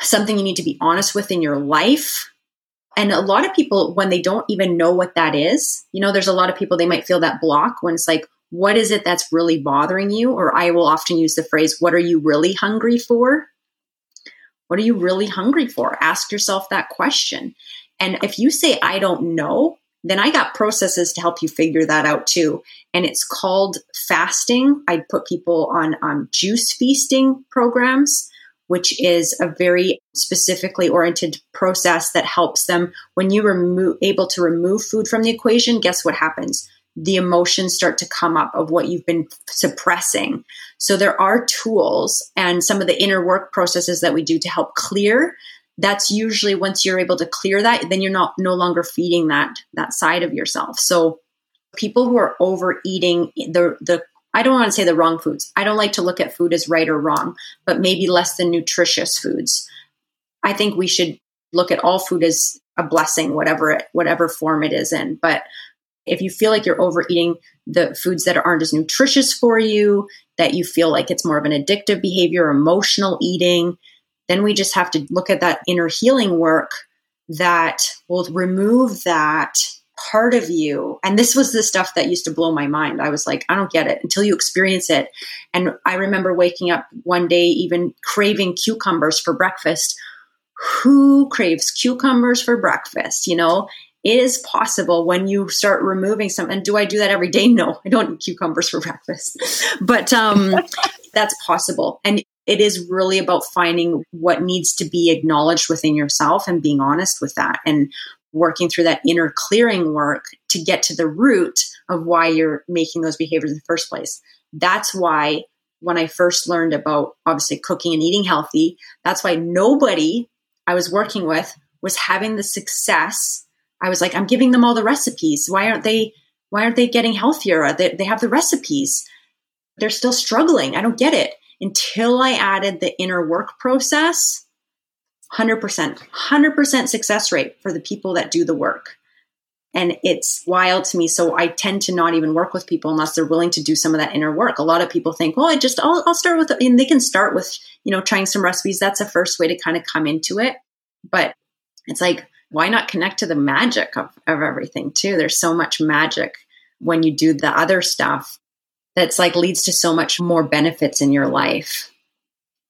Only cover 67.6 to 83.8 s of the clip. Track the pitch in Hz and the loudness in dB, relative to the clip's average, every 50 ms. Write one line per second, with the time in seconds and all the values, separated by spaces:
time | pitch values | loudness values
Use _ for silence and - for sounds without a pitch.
67.6 | _ - 151 175 160 - - - - 180 185 156 - 180 175 - - 175 170 156 | _ -2 0 2 2 2 -2 -4 -2 -2 -2 0 0 0 0 0 0 0 2 2
68.6 | 160 - 151 156 160 - - - 269 277 - 277 262 - - - 247 233 226 226 | 0 0 0 0 0 0 2 2 2 4 4 4 2 2 0 2 2 4 4 4
69.6 | 220 220 214 208 208 208 202 202 202 - - - _ _ _ - 160 - 143 180 | 2 2 2 4 4 4 4 2 0 -4 -12 -20 _ _ _ 0 0 0 0 -2
70.6 | 170 - - 160 165 160 147 139 131 - 156 - - 165 151 147 147 151 151 143 | -4 0 0 2 2 4 2 0 0 -2 -4 -4 -2 -2 -2 0 0 0 0 0
71.6 | 143 - 202 202 - 208 202 - - 185 180 190 175 160 175 175 160 151 143 139 | 0 0 -2 0 0 0 0 0 -2 -2 0 2 2 2 2 2 2 4 4 4
72.6 | 151 160 175 202 202 - - 202 196 190 175 - 170 175 180 165 175 180 175 170 | 4 4 4 2 2 0 0 0 0 -2 -2 -2 -2 -2 0 2 2 2 4 2
73.6 | 170 175 175 - _ - _ _ _ _ _ _ _ - 180 196 208 208 202 190 | 2 0 -4 -6 _ -20 _ _ _ _ _ _ _ -2 0 0 2 0 0 0
74.6 | 196 - - 190 175 - - 156 143 - 170 180 180 - 190 - 180 170 165 - | -2 -2 0 -2 -2 0 -2 -4 -4 -2 -4 -4 0 0 0 0 0 0 -2 -2
75.6 | - - 180 175 170 160 - - 220 247 269 262 220 190 175 165 165 160 160 156 | -2 -2 0 0 0 -2 -2 2 2 4 4 4 2 2 2 2 2 2 2 2
76.6 | - - - - - _ _ _ _ _ _ _ _ - 160 151 180 175 175 170 | 0 -4 -10 -14 -14 _ _ _ _ _ _ _ _ -14 -4 0 2 2 2 2
77.6 | 165 160 - - - - - - _ - 175 180 175 - 160 185 180 185 185 190 | 2 0 0 -2 -4 -4 -4 -10 _ -4 -4 -4 -2 -4 -4 -2 -2 0 0 0
78.6 | 202 214 233 254 262 226 196 - - 180 165 156 151 151 156 160 - - - - | 2 4 4 4 4 2 0 -4 -2 -2 0 2 0 0 0 -2 -2 -2 -2 -4
79.6 | - - - - _ _ _ - - - - 214 233 240 247 233 175 160 175 160 | -4 -4 -8 -16 _ _ _ -16 -8 0 2 2 4 4 2 2 0 0 -2 -2
80.6 | 156 147 143 139 - - - - - 190 202 214 240 233 - 269 269 269 233 226 | 0 0 -2 -4 -4 -6 -8 -4 -2 2 4 4 4 4 4 2 2 2 2 0
81.6 | 214 - - 190 180 - - 170 - 170 175 170 - 165 151 160 165 165 160 147 | 0 0 0 -2 -2 0 -2 -2 0 0 -2 -2 -2 -4 -2 0 0 0 0 0
82.6 | 143 143 151 151 156 143 - - 143 151 147 147 - - 139 - - - 180 196 | 0 -2 0 -2 -2 -2 -4 -4 -2 -2 -2 -2 -2 -4 -4 -4 -2 -2 -2 -2
83.6 | 196 185 - 160 | -2 0 0 0